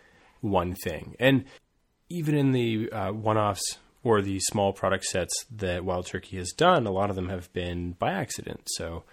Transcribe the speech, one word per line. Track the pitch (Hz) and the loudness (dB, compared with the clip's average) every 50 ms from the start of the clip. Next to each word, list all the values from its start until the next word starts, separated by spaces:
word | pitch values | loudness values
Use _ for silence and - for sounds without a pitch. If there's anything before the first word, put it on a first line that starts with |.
| _ _ _ _ _ _ _ - | _ _ _ _ _ _ _ -8
one | - 104 98 90 87 90 92 | -4 2 2 2 2 2 -4
thing. | - - 92 80 - - - - - | -4 -6 -6 -6 -6 -10 -12 -6 2
And | 120 135 139 127 - - - - _ _ _ _ _ _ _ _ _ - | 4 6 6 4 2 -2 -16 -20 _ _ _ _ _ _ _ _ _ -10
even | 175 175 156 151 151 | -8 -4 -2 0 2
in | 147 139 135 131 | 4 4 4 4
the, | 123 120 113 110 107 110 - | 4 2 2 0 0 -2 -2
uh, | 110 107 95 95 | -4 -4 -4 -4
one-offs | 107 110 104 110 110 110 107 104 98 - - - - - _ _ _ _ - | -4 -2 0 2 4 4 4 2 0 0 -2 -6 -6 -8 _ _ _ _ 2
or | 120 110 104 98 | 4 4 4 4
the | 101 95 95 | 2 -2 -2
small | - - - 107 98 98 95 | -2 0 2 4 2 2 2
product | - - 95 95 92 - | 2 0 0 0 0 -2
sets | - - 92 87 - - - - - | -2 -2 -2 -2 -2 -4 -6 -8 -8
that | 117 104 98 92 87 90 92 | -10 -6 -4 -2 -2 -2 -2
Wild | 95 90 90 90 - | -2 -2 -2 -4 -4
Turkey | - 90 - - 95 95 | -8 -8 -8 -8 -10 -8
has | 90 92 - | -8 -8 -2
done, | - 156 180 185 151 117 104 | 2 4 6 6 6 4 2
a | |
lot | 92 92 101 101 | 0 0 0 0
of | 95 | 0
them | 95 90 90 | -2 -4 -4
have | 98 90 85 - - | -4 -6 -8 -8 -6
been | 90 90 87 87 87 87 87 | -6 -4 -4 -4 -4 -4 -6
by | 90 - 107 131 180 | -4 -2 -2 -2 0
accident. | 196 143 - - - - - - - - - | -2 -4 -6 -8 -10 -8 -10 -10 -10 -8 -8
So | - - 92 82 82 82 - _ | -6 -6 -6 -6 -8 -10 -12 _